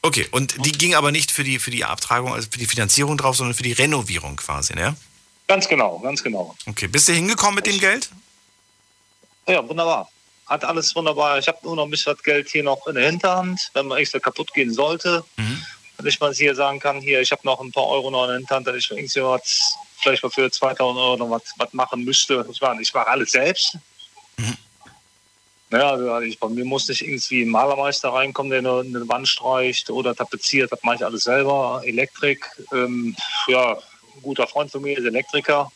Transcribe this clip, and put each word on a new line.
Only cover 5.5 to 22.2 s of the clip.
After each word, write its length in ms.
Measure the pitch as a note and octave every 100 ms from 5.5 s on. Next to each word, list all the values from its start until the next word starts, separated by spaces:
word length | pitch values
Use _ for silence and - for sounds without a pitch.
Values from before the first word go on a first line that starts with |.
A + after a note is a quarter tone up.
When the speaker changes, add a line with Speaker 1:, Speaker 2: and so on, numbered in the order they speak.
| G3
Speaker 2:
genau, 340 | G3 D3 G#2 E2
ganz 220 | B2 C#3+
genau. 360 | A#2+ G#2 E2 -
Speaker 1:
Okay, 220 | - G#2 G2
bist 200 | D3 -
du 60 |
hingekommen 420 | E3+ F#3 A3 G3+
mit 120 | G3+ G#3
dem 120 | G3+
Geld? 300 | F#3+ A#3 - - _ _ _ _ _ _ _ _ _ _ _ _ -
Speaker 2:
Ja, 180 | F3+
wunderbar. 440 | A3+ E3 E3 C#3 F#2 _ _ _
Hat 200 | - C#3+
alles 280 | C#3 E3 D3+
wunderbar. 460 | E3 D#3+ D3 D3 C#3
Ich 80 | C#3
hab 160 | E3
nur 140 | D#3+ D#3+
noch 80 |
ein 40 | D3
bisschen 240 | D3 -
das 80 | C#3+
Geld 280 | - D3 C#3+
hier 140 | D#3
noch 220 | C#3+ C3+ -
in 80 |
der 100 | C#3 C#3
Hinterhand, 640 | F3 F#3+ F#3 F#3 F#3 -
wenn 140 | C3+ C#3
man 100 | C3+
extra 220 | C#3+ C3+
kaputt 340 | C3+ - D#3
gehen 200 | D3 B2
sollte. 500 | A2+ D3 E3 F3 E3+ - -
Speaker 1:
Mhm. 280 | A2 C#3 - - -
Speaker 2:
Dass 100 | -
ich 140 | D3 -
mal 140 | D3
hier 200 | C3+ D3
sagen 280 | C3 C#3 C#3
kann, 180 | C#3+ C#3
hier, 220 | C#3 C3+
ich 100 | B2+
hab 140 | C#3+
noch 160 | C#3 C3
ein 100 | C3
paar 160 | C3+ B2+
Euro 240 | C#3 C3
noch 120 | C3
in 60 | B2
der 80 | B2
Hinterhand, 280 | C3 C3+ B2+
dass 80 |
ich 140 | B2 -
mir 80 | G#2+
irgendwie 240 | - C#3
was, 520 | C3 B2+ - - - - - -
vielleicht 200 | C#3 C3
mal 80 | B2
für 220 | C3+ C3
zweitausend 480 | - C3+ C3 B2+ B2
Euro 160 | B2+
noch 140 | B2 A#2
was, 140 | A#2 -
was 160 | - A#2+
machen 320 | C3 B2+ A#2+
müsste. 420 | B2 C3+